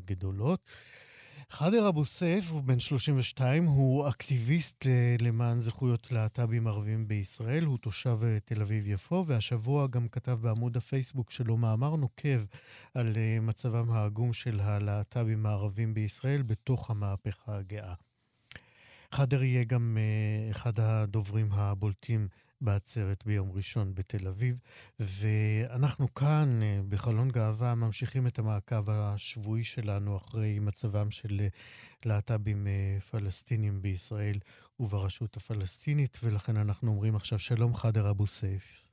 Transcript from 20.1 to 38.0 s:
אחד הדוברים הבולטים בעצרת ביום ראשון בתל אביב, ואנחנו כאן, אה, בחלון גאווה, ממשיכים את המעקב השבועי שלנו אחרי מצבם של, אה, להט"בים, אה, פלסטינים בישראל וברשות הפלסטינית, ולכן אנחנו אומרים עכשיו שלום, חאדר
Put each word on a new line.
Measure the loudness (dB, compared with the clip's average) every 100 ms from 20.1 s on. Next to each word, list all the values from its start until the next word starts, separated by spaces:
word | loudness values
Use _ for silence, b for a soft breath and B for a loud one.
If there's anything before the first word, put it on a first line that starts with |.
| 2 0 -2 -4
אחד | -4 -2 0
הדוברים | 2 2 2 0 0 0 0
הבולטים | 2 0 0 -2 -2 -2 0 -2 b b b
בעצרת | 0 0 -2 -4 -2 -2 0
ביום | 0 0
ראשון | -4 -4 -2 -2
בתל | -4 -6 -4 -4
אביב, | -2 -2 -2 B B B -8
ואנחנו | -6 -2 0 2 2 2 0 0 0 2 -2
כאן, | 2 2 4 4 2
אה, | 2 0 0
בחלון | -2 0 2 2
גאווה, | 2 0 0 0
ממשיכים | 0 0 -2 -4 0 0
את | 0
המעקב | -2 -2 -2 -2 0
השבועי | 0 0 -2 -6 -8 -4 -2
שלנו | -2 -4 -2 -2 -2 -4
אחרי | -4 -2 0 0
מצבם | -2 -2 -2 0 -2
של, | -4 -4 0
אה, | -2 B B B B B 0
להט"בים, | 0 0 -2 0 -2 0
אה, | 0 0 -2 -4
פלסטינים | -4 -4 -6 -2 0 0 0
בישראל | -2 -4 -4 -4 -2 -2 b b b -6
וברשות | -2 0 -2 -4 -8 -8
הפלסטינית, | -8 -4 -4 -6 -2 0 0 -2
ולכן | -2 -2 0 0
אנחנו | 0 0 0
אומרים | 2 2 0
עכשיו | -2 -4
שלום, | 0 2 2
חאדר | 2 2 2